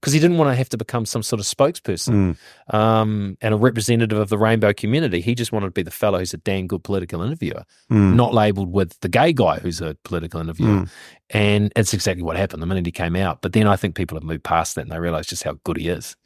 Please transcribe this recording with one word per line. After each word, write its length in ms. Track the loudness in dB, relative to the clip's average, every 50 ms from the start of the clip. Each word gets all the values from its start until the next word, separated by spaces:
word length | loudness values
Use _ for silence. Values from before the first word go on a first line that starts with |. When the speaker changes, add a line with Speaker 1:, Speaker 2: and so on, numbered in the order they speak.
Speaker 1:
'cause 120 | -2 2 2
he 80 | 4
didn't 160 | 4 4 4
wanna 180 | 4 2 2 2
have 140 | 0 -2 -2
to 80 | -4
become 280 | -6 -6 -4 -4 -4 -4
some 200 | -4 -6 -6 -4
sort 160 | -4 -4 -4
of 60 | -4
spokesperson, 880 | -6 0 2 2 2 2 -4 _ -6 -6 -4 -2 0 2 2 2 2 0 -4 -10 -20 -20 _ _ -2
Speaker 2:
Mm. 20 | 0
Speaker 1:
um, 640 | 2 4 4 4 4 2 0 -2 -4 -4 -6 -8 -4
and 120 | -2 -2 2
a 40 |
representative 600 | 4 4 2 2 2 0 2 2 2 2 2 0
of 120 | -2 0 0
the 100 | 0 2
rainbow 340 | 2 2 4 4 4 2 2
community. 480 | 0 -2 -2 0 0 0 0 -2 -2
He 140 | -2 -2 -2
just 160 | -2 -4 -4
wanted 160 | -4 -4 -4
to 60 | -4 -4
be 100 | -6 -6
the 80 | -6
fellow 300 | -6 -2 0 0 2 0
who's 120 | -2 -4 -8
a 20 |
damn 320 | -6 _ -4 -4 -2 -4 -4
good 160 | -6 -8 -6
political 360 | -4 -4 -4 -4 -6 -6 -6
interviewer, 440 | -4 -6 -6 -6 -6 -8 -8 -8 -14 _ _ _ _ _
Speaker 2:
Mm. 240 | 4 4 6 6 6
Speaker 1:
not 180 | 6 4 4 4
labelled 400 | 4 4 4 2 0 -4 -2 0
with 240 | 0 0 0 -4 _
the 80 | -6 0
gay 240 | 2 4 4 4 4
guy 260 | 4 2 2 2 0
who's 220 | -2 -6 -6 -4
a 160 | -6 -8 -8 _ _
political 360 | -6 -6 -6 -6 -6 -8 -8
interviewer. 420 | -6 -8 -4 0 2 2 2 2 0
Speaker 2:
Mm. 60 | -2 -10 -18 -20 -20 -20 _ _ _
Speaker 1:
And 420 | 0 2 4 4 4 4 2 2 _
it's 180 | 0 0 0 0
exactly 300 | -2 -2 -2 -4 -2 -4
what 140 | -4 -2
happened 260 | -2 -2 -4 -4 -6 -4
the 40 |
minute 200 | -2 -2 -2 -2
he 60 | -4 -4
came 240 | -4 -4 -2 0
out. 260 | 0 0 0 -2 -4 -6
But 120 | 0 2
then 120 | 4 4
I 80 | 4 4
think 220 | 2 0 -4 -4
people 200 | -4 -6 -6 -6
have 60 | -10 -8
moved 220 | -8 -8 -8 _
past 320 | 0 0 0 0 -2 -6
that 60 | -8 -8
and 100 | -8 -8
they 80 | -6
realise 260 | -4 -2 -4 -4 -4
just 160 | -6 -10 -8 -6
how 160 | -8 -8 -8 _
good 140 | -6 -6 -4
he 100 | -2 -4
is. 260 | -4 -4 -6 -14 -18 _ _